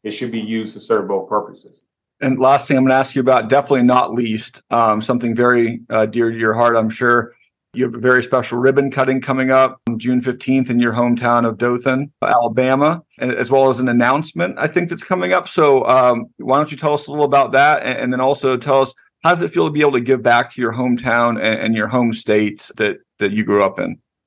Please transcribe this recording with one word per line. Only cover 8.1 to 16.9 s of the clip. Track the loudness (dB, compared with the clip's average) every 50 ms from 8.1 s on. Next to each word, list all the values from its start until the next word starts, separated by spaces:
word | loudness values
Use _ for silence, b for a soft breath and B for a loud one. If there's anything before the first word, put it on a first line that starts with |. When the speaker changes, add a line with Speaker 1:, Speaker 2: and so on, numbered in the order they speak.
| 2 2
Speaker 2:
special | 2 0 -2 -2 -2 -2 -2 0
ribbon | 2 2 2 2 0 0
cutting | 0 -2 0 0 -2 -2
coming | -2 -4 -2 -2 0 2
up | 2 2 2 2 0 -6 -8 -8
on | -8 -4
June | -2 -2 -2 0
fifteenth | -2 -2 -6 -4 -4 -2 0 0 0 0
in | 0 0
your | 0 0
hometown | 0 0 0 0 0 0 0 2 2 2 2 0
of | -2 -2
Dothan, | -2 -2 -2 -2 -2 -2 -2 -2 -4 -8 _ _
Alabama, | -2 0 2 2 0 0 0 0 0 0 2 2 2 0 0 -2 -8 _ _ -8
and | -6 -6
as | -4 -4 -2 0
well | 2 4 4 2
as | 2 0
an | 0 0
announcement, | 2 2 2 2 2 0 -2 -6 -6 -4 -4 -4 -4 -4
I | -4 -2
think, | -2 -2 -4 -4
that's | -6 -8 -6
coming | -4 -4 -4 -2 0
up. | -2 -2 -2 -2
So, | 0 2 4 4 4 4 4
um, | 4 4 4 4 4 2 0 -2 -10 _ -10
why | -4 -2 0 0
don't | 0 -2
you | -6 -6
tell | -4 -2